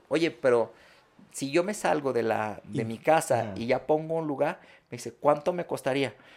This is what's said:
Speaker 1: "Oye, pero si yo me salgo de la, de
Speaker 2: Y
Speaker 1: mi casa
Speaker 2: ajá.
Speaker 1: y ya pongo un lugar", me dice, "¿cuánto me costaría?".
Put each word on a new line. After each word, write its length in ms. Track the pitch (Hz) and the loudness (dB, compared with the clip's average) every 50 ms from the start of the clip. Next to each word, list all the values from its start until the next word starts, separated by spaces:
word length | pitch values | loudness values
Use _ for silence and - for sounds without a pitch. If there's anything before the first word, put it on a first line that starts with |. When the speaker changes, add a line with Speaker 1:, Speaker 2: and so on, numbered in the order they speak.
| _ - | _ -4
Speaker 1:
"Oye, 240 | - 165 165 160 | -2 0 0 0
pero 420 | - - - 131 120 120 110 - - - - - - _ _ _ _ - - - | -2 0 2 4 4 4 2 0 -6 -16 -20 -20 -20 _ _ _ _ -20 -20 -18
si 200 | - - 135 135 | -10 -6 -4 0
yo 120 | 139 170 175 | 0 0 0
me 100 | 202 208 | 0 -2
salgo 400 | - - 185 170 156 139 135 123 | -2 0 0 0 0 0 0 0
de 100 | 117 113 | 0 0
la, 380 | 113 107 107 107 107 101 - - | 0 0 0 -2 -4 -6 -8 -12
de 180 | - 104 113 | -8 -6 -4
Speaker 2:
Y 40 | 113 | -4
Speaker 1:
mi 120 | 110 113 110 | -4 -6 -2
casa 440 | - 156 156 160 156 - 135 117 | 2 2 4 4 4 2 0 0
Speaker 2:
ajá. 120 | 107 107 95 | 0 -2 -4
Speaker 1:
y 120 | 98 117 117 | -4 -2 0
ya 180 | 127 123 - | 0 0 2
pongo 300 | - 156 156 160 156 160 | 2 0 0 0 -2 -4
un 120 | 160 160 151 | -4 -2 -4
lugar", 320 | 143 131 143 156 - - - - - - _ _ | -2 -2 -2 -2 -2 -4 -12 -20 -20 -20 _ _
me 80 | - 120 | -14 -12
dice, 140 | - 120 - | -10 -12 -10
"¿cuánto 400 | _ - 143 147 151 - 180 180 | _ 2 4 4 4 2 -2 -2
me 120 | 175 170 - | -2 -4 -6
costaría?". 480 | - 131 - 139 131 139 139 120 - - - - - | -6 -4 -2 -2 0 0 0 -2 -4 -8 -18 -20 -20